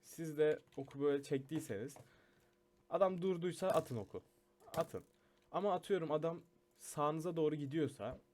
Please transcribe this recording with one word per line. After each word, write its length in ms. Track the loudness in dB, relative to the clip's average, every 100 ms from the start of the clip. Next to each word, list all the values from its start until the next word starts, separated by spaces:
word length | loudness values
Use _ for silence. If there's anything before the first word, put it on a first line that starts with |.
Siz 340 | -20 -10 -8 4
de 220 | 4 4 -2 -12
oku 240 | -10 0
böyle 220 | 2 2
çektiyseniz, 720 | 2 -2 -2 -6 -4 -6 -6 -12 -20 -20 _ _ _ _ _ _ _
adam 320 | 4 4 4
durduysa 460 | 0 0 -2 -2 2
atın 300 | 2 2 -4
oku. 240 | -6 -10 -14 _ _ _ -10 -2
Atın. 280 | -2 -4 -12 _ _ _ _
Ama 220 | -2 0
atıyorum 380 | 0 0 0 2
adam 300 | 0 0 -4 -10 _ _ _
sağınıza 560 | -12 0 0 2 -2 2
doğru 200 | 2 2
gidiyorsa 640 | -2 0 0 -2 -8 -8 _